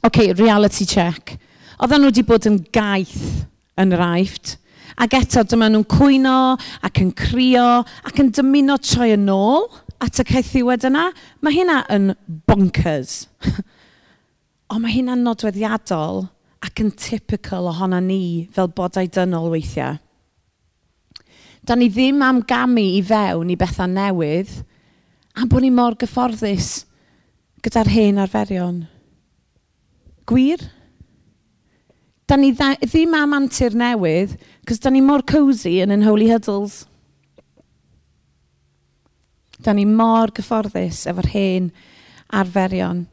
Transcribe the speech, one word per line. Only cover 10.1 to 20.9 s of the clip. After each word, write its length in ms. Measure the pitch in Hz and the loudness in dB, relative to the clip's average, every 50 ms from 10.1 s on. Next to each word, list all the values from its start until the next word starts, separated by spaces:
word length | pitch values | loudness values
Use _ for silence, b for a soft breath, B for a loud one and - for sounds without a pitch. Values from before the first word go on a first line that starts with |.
| - - | -4 -4
y 80 | 247 - | -2 0
caethiwed 560 | - 262 247 - - 269 240 240 254 233 - 262 | 0 -2 -2 0 -2 -2 0 0 -2 0 0 0
yna. 160 | 262 294 330 370 359 B B B B B | 0 0 0 -2 -6 B B B B B
Ma' 160 | - 311 285 | -2 0 0
hynna 300 | 330 370 359 320 269 254 - | 2 2 2 0 0 0 0
yn 300 | 208 202 196 196 190 _ _ - | 0 0 0 0 -2 _ _ -16
bonkers. 1000 | 165 156 _ - 220 202 196 180 - - - 170 156 143 127 - - - - _ _ _ B B | -16 -8 _ 0 2 2 2 0 2 -2 -2 -2 -2 -4 -6 -8 -10 -12 -12 _ _ _ B B
<laughs> 80 | B B 190 B B B B B B B B B B B B B B B _ _ _ _ _ _ 214 | B B -8 B B B B B B B B B B B B B B B _ _ _ _ _ _ -6
Ond 80 | 220 226 | -6 -4
ma' 80 | 233 | -2
hynna'n 320 | 214 254 254 247 254 247 240 | -2 -2 -2 -2 -2 -2 -2
nodweddiadol 1000 | 240 226 - - 220 185 196 220 214 226 214 _ - 190 160 151 160 190 190 190 185 _ _ _ _ _ _ - - | -2 -2 -2 -4 -6 -4 -4 -4 -4 -4 -6 _ -4 -4 -4 -4 -4 -6 -6 -8 -10 _ _ _ _ _ _ -16 -14
ac 160 | - - 220 | -6 -4 -4
yn 80 | 214 - - | -4 -4 -6
typical 720 | - - 233 214 _ - 214 202 - - - 185 180 180 | -10 -8 -8 -10 _ -6 -8 -8 -6 -8 -8 -6 -4 -6
ohona 320 | 165 165 190 185 185 180 185 | -4 -4 -4 -2 -2 -2 -2
ni 460 | 185 190 190 185 175 170 170 165 - | -2 -2 -2 -4 -4 -6 -6 -8 -6
fel 160 | - - 185 175 165 | -4 -2 -2 -2 -2
bodau 320 | - 180 175 - 190 185 180 | -6 -6 -4 -4 -4 -4 -4
dynol 460 | - 190 185 185 180 165 165 170 165 | -2 -2 -2 -2 -2 -4 -4 -4 -4
weithiau. 480 | 160 156 - - - 131 131 147 151 _ _ _ _ _ _ _ _ _ _ _ _ _ _ _ _ _ _ | -4 -6 -6 -8 -6 -6 -6 -8 -10 _ _ _ _ _ _ _ _ _ _ _ _ _ _ _ _ _ _